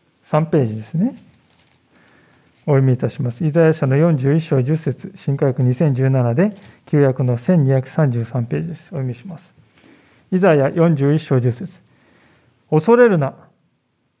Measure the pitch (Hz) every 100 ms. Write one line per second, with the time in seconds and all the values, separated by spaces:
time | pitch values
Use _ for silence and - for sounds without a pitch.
0 | _ _ _ 156 160 160 117 107 110 160
1 | 240 277 - _ _ _ _ _ _ _
2 | _ _ _ _ _ _ - 135 131 123
3 | 123 - 123 - 156 160 160 160 135 139
4 | 170 147 135 160 160 135 127 160 139 -
5 | - - - 139 139 127 127 127 160 127
6 | 135 135 120 120 208 - - - _ 147
7 | 139 131 123 120 - 180 135 135 131 -
8 | 143 120 110 127 117 151 165 160 - 160
9 | 131 120 196 156 - _ _ _ _ _
10 | _ _ - 185 190 147 135 170 165 143
11 | 139 156 - 131 120 117 185 - _ _
12 | _ _ _ _ _ _ - 156 190 240
13 | 240 175 135 - _ _ _ _ _ _
14 | _ _